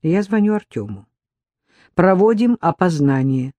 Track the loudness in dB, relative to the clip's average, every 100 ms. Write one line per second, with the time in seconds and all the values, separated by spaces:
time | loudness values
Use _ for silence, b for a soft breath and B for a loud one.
0 | -2 -4 -2 0 0 -2 -6 -12 -10 -14
1 | -18 _ _ _ _ _ b b b 0
2 | 2 4 2 2 0 0 -2 0 -2 0
3 | 0 0 -2 -4 -6